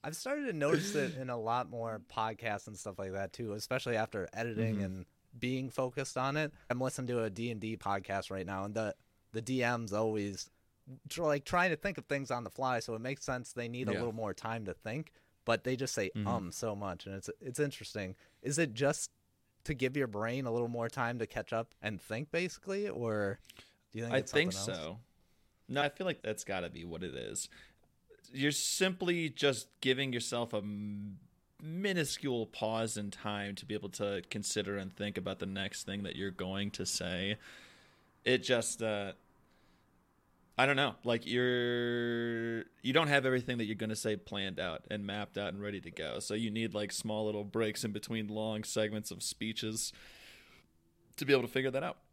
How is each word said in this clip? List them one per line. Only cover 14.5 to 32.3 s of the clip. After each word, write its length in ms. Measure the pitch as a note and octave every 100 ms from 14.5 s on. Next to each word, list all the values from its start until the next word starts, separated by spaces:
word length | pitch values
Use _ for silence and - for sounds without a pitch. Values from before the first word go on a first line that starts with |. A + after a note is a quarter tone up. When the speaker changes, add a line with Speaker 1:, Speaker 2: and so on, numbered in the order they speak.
| A2+ G2+
Speaker 1:
to 80 | E2
think, 360 | A2 B2+ D#3+ _ _ _ -
but 180 | A2+
they 120 | - B2+
just 180 | C3+ -
say 160 | F#2+ A2
Speaker 2:
Mm-hmm. 120 | G#2
Speaker 1:
um 240 | A#2 F2+
so 240 | - A#2 G2+
much, 300 | G2+ F2 -
and 100 | G2
it's, 140 | - -
it's 180 | C3+ B2+
interesting. 560 | D3 - G#2+ G#2+ F#2+ F#2+ - _
Is 180 | - C#3+
it 140 | D#3+
just 360 | A2 C#3 D#3 - _ _ _ _ _
to 100 | -
give 220 | C#3+ B2+ C#3+
your 120 | C3
brain 380 | G2+ A2+ B2+ C3
a 60 |
little 160 | A#2 A#2+
more 220 | A#2+ A#2
time 280 | C3 A#2+ A#2+
to 60 | A2
catch 280 | - G#2+
up 200 | A2+ A#2 -
and 180 | G#2+ G2+
think, 280 | - A2 D3
basically, 600 | E3 F3+ - - G3 G#3
or 500 | - A#2 G#2+ G2+ G2 - - - _ _
do 60 | G#2+
you 40 |
think 100 | A#2
Speaker 2:
I 40 | C3
Speaker 1:
it's 140 | C3
Speaker 2:
think 180 | D3 F3
Speaker 1:
something 220 | F#3 - F#2
else? 60 |
Speaker 2:
so. 140 | D#2 G#2 - _ _ _ _ _ -
No, 120 | C3
I 60 | C#3+
feel 160 | - F#3
like 160 | D#3
that's 220 | - G#2+
gotta 260 | - F#2+ F2
be 140 | F2+
what 180 | E2+ D#2+
it 120 | F2+ C2
is. 320 | G#1 - - - - _ _ _ _ - -
You're 200 | C3 C#3
simply 800 | C#3+ - - F#3+ F#3 F3+ F3 D#3+
just 380 | C3 C#3+ B2 - _
giving 300 | C3+ B2+ C#3
yourself 420 | A#2+ A2 A#2+ A#2
a 40 | G#2+
m-, 600 | G2+ G#2 G#2 G#2 G#2 F#2+ - _ _ _
minuscule 840 | D3+ E3+ G3+ F#3 C#3+ - C#3+